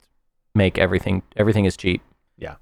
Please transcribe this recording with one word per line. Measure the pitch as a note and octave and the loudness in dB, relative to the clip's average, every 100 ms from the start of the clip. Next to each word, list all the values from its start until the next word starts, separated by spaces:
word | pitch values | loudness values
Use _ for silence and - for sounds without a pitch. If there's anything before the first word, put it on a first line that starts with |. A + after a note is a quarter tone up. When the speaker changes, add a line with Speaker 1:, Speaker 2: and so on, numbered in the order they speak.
| _ _ _ _ _ | _ _ _ _ _
Speaker 1:
make | G#2+ F#2+ - | 0 2 2
everything, | F#2 F#2 G2 F#2 - - | 0 0 -2 -4 -6 -2
everything | G#2+ G#2+ | 2 2
is | F#2+ - | 0 0
cheap. | F#2+ F2 _ _ _ - | -4 -4 _ _ _ -18
Speaker 2:
Yeah. | - - | -16 -16